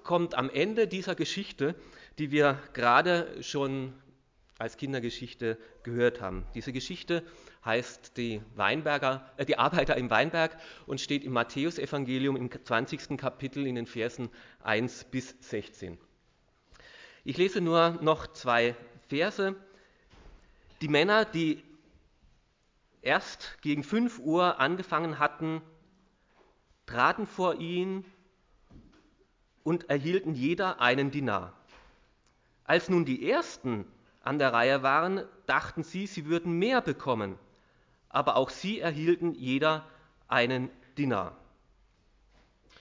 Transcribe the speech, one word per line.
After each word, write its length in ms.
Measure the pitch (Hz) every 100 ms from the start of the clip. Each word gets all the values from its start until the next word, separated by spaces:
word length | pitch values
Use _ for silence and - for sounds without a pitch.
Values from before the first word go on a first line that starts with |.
kommt 320 | - 175 170
am 160 | - 135
Ende 380 | 135 196 226 202
dieser 260 | 190 190
Geschichte, 600 | 170 156 196 - - 135 175 - - - -
die 140 | 147
wir 260 | 147 143 135 -
gerade 680 | 123 120 131 175 175 - -
schon 480 | - 143 135 135 131 - - _ _ _ _ -
als 180 | 113 -
Kindergeschichte 840 | 135 135 117 - 123 - 117 110 - -
gehört 380 | 120 117 120 120
haben. 260 | 95 92 -
Diese 180 | 117 139
Geschichte 520 | 127 - 180 - 170 170 - - -
heißt 520 | 113 117 120 - - -
die 240 | 117 107 -
Weinberger, 760 | 104 101 147 151 143 135 131 - -
äh, 80 |
die 140 | 139 117
Arbeiter 380 | 143 175 139 127
im 120 | 120
Weinberg 480 | 110 156 165 160 - - - -
und 140 | 139
steht 240 | - 139
im 80 | 135
Matthäusevangelium 1040 | 123 117 139 165 165 139 143 127 131 139 135
im 120 | 120 -
zwanzigsten 520 | - 117 131 151 - 143
Kapitel 500 | 131 - 131 143 135
in 80 |
den 120 | 123 113
Versen 420 | 117 120 123 117 - - -
eins 400 | 107 110 123 -
bis 320 | - 131 - -
sechzehn. 580 | - 107 - - 87 85 _ _ _ _ _ _ _ - - - - -
Ich 140 | - 156
lese 220 | 185 190
nur 380 | 170 165 170 165
noch 260 | 156 156 -
zwei 480 | - 123 120 120 120 - - -
Verse. 480 | 139 196 202 196 190 - - _ _ _ - - - _ _ - -
Die 80 | 151
Männer, 360 | 147 190 220
die 360 | 214 165 156 147 - - _ - _ _ _ _ _ _ _ _ _ _
erst 580 | 139 180 - - - -
gegen 200 | 151 147
fünf 380 | 135 220 240 -
Uhr 400 | 143 170 180 -
angefangen 580 | 135 185 180 156 165 143
hatten, 420 | 147 - 160 160 - - _ _ _ _ _ _ _ _ _ _ -
traten 400 | 117 143 226 202
vor 300 | - 180 156
ihn 480 | 165 180 190 190 190 - _ _ _ _ _ - - _ _ _ _ _ _ _
und 260 | 156 170 -
erhielten 460 | 143 156 190 156 131
jeder 440 | 139 180 185 -
einen 300 | 120 135 139
Dinar. 420 | 143 123 98 87 - _ - - _ _ _ _ _ _ _
Als 240 | - 170 180
nun 160 | 175
die 240 | 135 127 160
Ersten 580 | 294 - - 127 107 - - _ _
an 140 | 131 143
der 140 | 135
Reihe 320 | 117 127 139
waren, 400 | 131 147 180 196 - - -
dachten 360 | 135 - 170
sie, 240 | - 185 196
sie 200 | 170 147
würden 340 | 170 170 170
mehr 200 | 226 254
bekommen, 560 | - 135 131 113 98 - - _ _ _ _ _ _
aber 280 | - 139 110
auch 140 | 131
sie 280 | - 190 226
erhielten 560 | 165 147 165 170 170
jeder 500 | - 127 135 156 156 - - _ _ -
einen 420 | 123 123 127 131 - - -
Dinar. 400 | 139 101 90 - - _ _ _ _ _ _ _ _ _ _ _ _ -